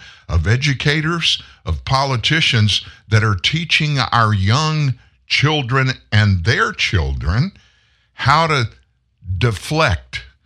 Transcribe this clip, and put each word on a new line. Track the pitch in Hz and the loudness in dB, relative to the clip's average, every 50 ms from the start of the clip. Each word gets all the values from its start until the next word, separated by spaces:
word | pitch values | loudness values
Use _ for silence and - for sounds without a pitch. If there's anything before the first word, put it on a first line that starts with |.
| - - - - _ | -12 -20 -20 -20 _
of | - - 85 76 | -2 -2 0 2
educators, | 98 120 123 147 147 131 - - 151 147 156 151 160 175 170 160 - - - - - - _ - | 2 0 0 0 -2 -2 0 0 0 0 0 0 -2 -2 -2 -2 -2 -4 -4 -8 -16 -20 _ -8
of | 73 78 67 - | -8 -8 -6 -4
politicians | - 131 135 139 135 131 113 - - 147 165 156 - 117 113 104 104 - - - - - - _ | -2 0 0 0 0 -2 -2 0 0 0 0 0 0 2 2 2 2 0 -2 -6 -10 -20 -16 _
that | - 110 107 110 | 0 0 2 2
are | 110 101 | 2 -2
teaching | 87 - - - 165 175 160 - - 156 147 147 135 | -2 -2 -4 -4 -4 -4 -2 -2 0 0 0 0 -2
our | 113 - - 117 110 107 107 | -2 0 2 2 2 2 2
young | 95 95 104 117 147 156 156 156 156 147 135 127 - _ _ _ _ _ | 2 2 2 2 2 2 0 0 0 0 0 -2 -4 _ _ _ _ _
children | - - - 143 151 156 151 131 113 131 135 131 131 127 - _ - | -4 -2 0 2 2 2 0 -2 0 0 0 0 0 -2 -4 _ -2
and | - 104 107 101 95 87 82 | 2 2 4 4 2 2 2
their | 110 139 190 226 - | 0 0 0 0 -2
children | 190 - - - - 87 69 69 69 62 60 76 95 120 170 196 - - _ _ _ _ _ _ _ _ _ _ _ | -2 -4 -4 -2 0 -2 -2 -2 -4 -4 -4 -2 0 0 -2 -2 -6 -14 _ _ _ _ _ _ _ _ _ _ _
how | - - 127 143 160 165 | -4 0 2 2 2 2
to | 156 151 135 117 107 - - _ _ _ _ _ _ _ _ - 90 95 | 2 0 0 -2 -4 -6 -14 _ _ _ _ _ _ _ _ -10 -8 -4
deflect | 85 123 120 104 - - - 151 160 156 127 85 - - - - - - - _ _ _ | -2 0 -2 -2 -4 -6 -4 0 0 2 2 0 -2 -6 -10 -14 -14 -14 -16 _ _ _